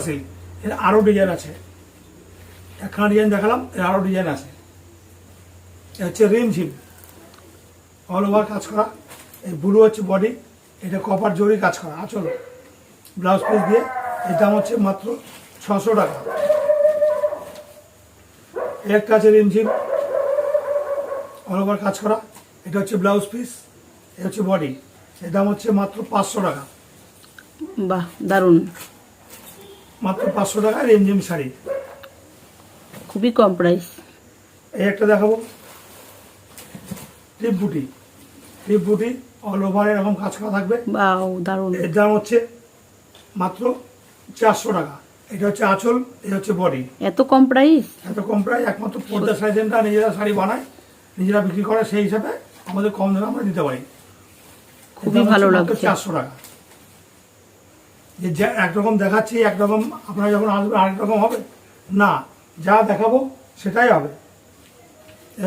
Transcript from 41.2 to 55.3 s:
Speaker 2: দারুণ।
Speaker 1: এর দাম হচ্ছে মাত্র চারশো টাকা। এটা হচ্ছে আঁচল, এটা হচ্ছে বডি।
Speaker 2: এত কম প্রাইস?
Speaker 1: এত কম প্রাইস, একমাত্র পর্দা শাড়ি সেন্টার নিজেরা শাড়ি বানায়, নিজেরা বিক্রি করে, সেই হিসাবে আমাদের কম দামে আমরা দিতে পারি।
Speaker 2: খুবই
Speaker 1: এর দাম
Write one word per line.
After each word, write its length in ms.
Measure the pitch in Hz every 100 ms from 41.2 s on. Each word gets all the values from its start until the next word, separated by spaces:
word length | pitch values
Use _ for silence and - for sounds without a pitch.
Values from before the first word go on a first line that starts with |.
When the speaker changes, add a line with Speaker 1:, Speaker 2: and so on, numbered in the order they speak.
| 185 185 175
Speaker 2:
দারুণ। 260 | 190 190 180
Speaker 1:
এর 80 | 175 165
দাম 140 | 208 208
হচ্ছে 200 | 208 233 - - - _ _ _ _ - - 202
মাত্র 200 | 180 - 240 254 - - - _ - -
চারশো 320 | 220 208 233 185
টাকা। 160 | 147 - - _ -
এটা 120 | 196 202
হচ্ছে 160 | 202 202
আঁচল, 240 | 196 226 240 254 -
এটা 100 | 196 196
হচ্ছে 140 | 196 180
বডি। 220 | 180 127 127 - 196
Speaker 2:
এত 80 | 185 269
কম 100 | 269 262
প্রাইস? 360 | 262 285 311 - - 185
Speaker 1:
এত 80 | 196 202
কম 100 | 208 202
প্রাইস, 160 | 240 233
একমাত্র 240 | - 208 247 -
পর্দা 240 | 202 208 208
শাড়ি 120 | 214 208
সেন্টার 240 | 214 226 214
নিজেরা 220 | 208 220 175
শাড়ি 160 | 208 202
বানায়, 240 | 190 247 - - - - - -
নিজেরা 220 | 185 208 185
বিক্রি 160 | 180 208
করে, 120 | 220 220
সেই 120 | 208 196
হিসাবে 240 | 214 277 480 - - -
আমাদের 200 | 190 208 202
কম 100 | 196
দামে 120 | 190 220
আমরা 120 | 269 208
দিতে 120 | 175 147
পারি। 140 | 127 - - - - - - - - - - - -
Speaker 2:
খুবই 200 | - 214
Speaker 1:
এর 60 |
দাম 80 | 214